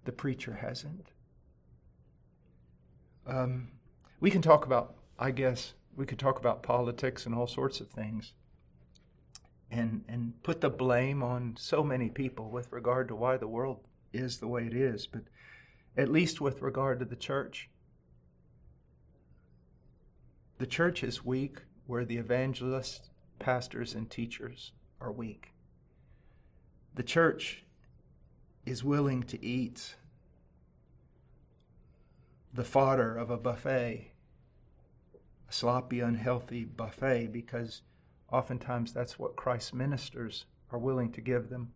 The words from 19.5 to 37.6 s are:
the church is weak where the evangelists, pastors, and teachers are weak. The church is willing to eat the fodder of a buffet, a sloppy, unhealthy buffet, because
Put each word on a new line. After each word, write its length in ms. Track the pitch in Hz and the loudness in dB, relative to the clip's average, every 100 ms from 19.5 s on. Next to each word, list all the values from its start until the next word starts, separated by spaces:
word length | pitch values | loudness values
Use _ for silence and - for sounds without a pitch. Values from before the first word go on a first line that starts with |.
| - _ - - - - - - - - - | -20 _ -20 -20 -20 -20 -20 -20 -20 -20 -8
the 80 | 127 | -4
church 360 | - 170 175 | 2 2 2
is 220 | 135 - 120 | -4 -4 -2
weak 380 | 131 139 - - - - | 0 -2 -6 -20 -20 -6
where 180 | 120 117 | -4 -2
the 120 | 117 | -4
evangelists, 920 | 117 123 131 131 127 131 113 - - - - - | 2 2 2 0 -2 -2 -4 -10 -16 -20 -20 -6
pastors, 540 | - 127 120 117 117 | 0 0 0 -6 -6
and 160 | 110 113 | -6 -8
teachers 600 | - 117 - 120 123 - - - - | -6 -6 -6 -12 -12 -18 -20 -20 -12
are 100 | 123 | -8
weak. 400 | 104 113 104 - - - - _ _ - - - - - - - - - - | -6 -8 -10 -18 -20 -20 -20 _ _ -20 -20 -20 -20 -20 -20 -20 -20 -16 -10
The 60 | |
church 600 | 123 165 165 - - - - _ - - - - - - - - - | 0 6 6 4 -6 -10 -18 _ -20 -20 -20 -20 -20 -20 -20 -14 -8
is 180 | 120 | -4
willing 380 | 131 147 139 127 | 2 4 4 2
to 220 | 117 - - | -2 -6 -2
eat 520 | 127 117 120 - - - - - - - - - - _ - - - _ - - - _ - - - - - - - - | -2 -2 -6 -14 -16 -20 -20 -20 -20 -20 -20 -20 -20 _ -20 -20 -20 _ -20 -20 -20 _ -20 -20 -20 -20 -20 -20 -20 -10
the 120 | 120 | -6
fodder 520 | 117 135 135 135 113 113 | 2 6 6 6 4 0
of 140 | 117 | -4
a 80 | 117 | -2
buffet, 760 | 123 117 - 131 120 113 - - - - - - - - - - - - - - - | 0 -2 0 0 0 -4 -10 -20 -20 -20 -20 -20 -20 -20 -20 -20 -20 -20 -20 -20 -8
a 60 | |
sloppy, 460 | - 120 123 123 123 | -2 2 2 0 0
unhealthy 640 | 120 117 113 123 - 120 113 | 0 2 2 0 -2 -8 -8
buffet, 640 | - 113 - 135 123 113 | -6 -8 -2 2 2 2
because 560 | 117 117 120 | -6 -6 -6